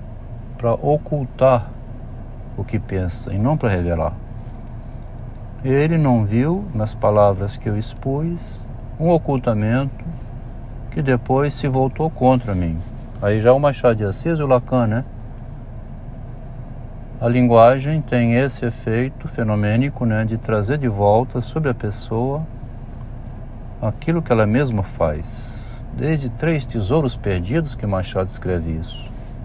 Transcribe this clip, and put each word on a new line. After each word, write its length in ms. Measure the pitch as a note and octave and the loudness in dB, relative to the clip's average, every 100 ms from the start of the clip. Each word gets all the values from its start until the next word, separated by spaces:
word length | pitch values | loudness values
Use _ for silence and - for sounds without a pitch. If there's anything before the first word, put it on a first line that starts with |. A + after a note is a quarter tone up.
| - - - - - - | -12 -12 -12 -12 -12 -2
pra 180 | A#2 | 0
ocultar 960 | - C#3+ D3+ - D3+ B2+ - C3 B2 G2 - - - - - - - - - | 2 2 0 0 -4 -4 4 4 4 0 -10 -12 -12 -12 -12 -12 -12 -10 -8
o 60 | |
que 160 | F#2+ G#2+ | -4 -4
pensa 560 | - F#2+ F2+ - - | -2 -2 -2 -4 -4
e 40 | G2 | 0
não 180 | B2 D#3 | 2 2
pra 120 | A#2 | 2
revelar. 440 | F#2 F2 E2 D#2 - - - - - - - - - - - - - - - | 2 2 0 -2 -4 -10 -12 -12 -12 -12 -12 -12 -12 -12 -12 -12 -12 -12 -6
Ele 340 | C3+ C3+ D#3 E3 | 0 2 4 4
não 260 | C#3+ A#2+ | 4 4
viu 400 | G2+ A2+ D3 F#3+ G3+ | 4 2 2 0 -2
nas 220 | A#2 G#2+ | -2 -2
palavras 600 | - G#2+ G#2 G2+ F#2+ G2+ - | 0 4 6 6 4 -2 -4
que 120 | A#2 | -2
eu 80 | G#2 | -2
expus 880 | G#2 - C3+ C#3 E3 E3+ - - - - - - | -4 -6 -4 -2 -2 -4 -8 -10 -12 -10 -10 0
um 100 | E3 | 4
ocultamento 920 | E3 - C3+ B2 G#2+ G#2+ B2 C#3 - E3+ - - - - - - - - | 4 4 0 2 2 2 2 0 -4 -8 -10 -10 -10 -10 -12 -12 -12 -6
que 100 | D#3 | -2
depois 500 | C#3 A#2+ - C3 D3 | 2 2 2 2 2
se 140 | - C#3+ | 0 0
voltou 420 | C3 C3 - D#3+ | 2 2 0 -4
contra 460 | - B2+ B2+ A2 | 4 4 4 2
mim. 240 | F#2 E2+ E2 - - - - | 0 0 -2 -6 -10 -12 -2
Aí 200 | G#2 G#2+ | 2 6
já 120 | A#2 | 6
o 60 | C3+ | 6
Machado 380 | C#3+ C3+ B2 A2 | 4 4 2 4
de 80 | |
Assis 340 | G2+ F#2+ E3 D#3+ | 0 -2 -2 0
e 40 | |
o 20 | C#3 | 2
Lacan, 400 | B2 - B2+ A2+ | 2 2 2 2
né? 180 | C#3 - - - - - - - - - - - - - - - - - - - - - - | 0 -4 -10 -12 -12 -12 -12 -12 -12 -12 -12 -12 -12 -12 -12 -12 -12 -12 -12 -12 -12 -12 -2
A 80 | A#2+ | 2
linguagem 720 | B2 B2 A#2 A#2 C3+ C#3+ D#3 | 6 8 10 10 8 2 0
tem 360 | C3+ B2 A#2 A#2+ | 2 2 4 4
esse 280 | C#3 - | 2 0
efeito 640 | A#2+ - A2+ A2+ B2+ - - | -4 -2 -2 0 0 -4 -6
fenomênico, 800 | - A2 G#2 G#2 A2+ C#3 - A#2+ | -2 0 2 2 2 2 0 0
né, 180 | A2 | 0
de 140 | G#2+ A2 | 0 -2
trazer 400 | - G#2+ G#2 D3 | 0 0 2 0
de 80 | B2+ | 0
volta 540 | G2+ G2+ G#2+ C3 B2+ | 4 6 6 4 -2
sobre 280 | - D#3+ D3 | -4 -2 0
a 60 | |
pessoa 720 | - G#2+ - - A2+ C3 C#3+ D#3+ - - - - - - - - - - - - - | -2 -4 -6 -4 -2 -2 -4 -6 -10 -12 -12 -12 -12 -12 -12 -12 -12 -12 -12 -12 -4
aquilo 420 | A2 - - E3+ | -4 -2 0 0
que 100 | - | 4
ela 140 | A2+ G#2 | 4 6
mesma 360 | A#2+ C#3 G#2+ | 4 2 0
faz. 1000 | F#2 - D#2+ D2+ - - - - - - - - | -2 0 0 0 -6 -10 -10 -10 -10 -10 -10 -4
Desde 320 | C#3+ D#3 C3 | 0 0 -2
Três 360 | A#2 D#3+ D#3 | -2 0 0
Tesouros 520 | B2 A2+ G2 D#3 C3 - | -2 -2 2 2 2 -2
Perdidos 580 | G2+ F#2 F2+ D#3 D3+ | -2 -2 0 -2 -2
que 120 | - G2+ | -4 -2
Machado 420 | F#2+ F2 F#2+ F#2 | -2 -2 -2 -4
escreve 420 | - F2+ F2 D#2+ | -4 -2 -2 -2
isso. 380 | D#2+ E2 - - - - - | -4 -6 -10 -12 -12 -12 -12